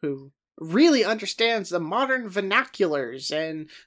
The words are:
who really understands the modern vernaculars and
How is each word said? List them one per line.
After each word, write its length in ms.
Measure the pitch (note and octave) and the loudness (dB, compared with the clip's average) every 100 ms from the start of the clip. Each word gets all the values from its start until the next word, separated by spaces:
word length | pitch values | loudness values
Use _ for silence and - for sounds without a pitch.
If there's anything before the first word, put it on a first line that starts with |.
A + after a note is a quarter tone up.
who 300 | D3 C3+ C#3 _ _ - | -6 -6 -10 _ _ -14
really 460 | D#3+ G3+ E4 C4+ G3+ | -2 4 6 6 2
understands 640 | A3+ G3+ - A#3 A3+ F3+ | 0 -4 0 0 0 -2
the 100 | F3 | -4
modern 500 | D#3+ A3 C4 B3+ A3 | -2 0 0 -2 -4
vernaculars 1000 | F#3+ G3 A3+ B3+ - F3 C#3+ A#2+ C3+ - | -4 0 0 0 0 0 0 -4 -6 -6
and 380 | D3+ D#3+ D#3 D#3 - | -4 -4 -6 -12 -18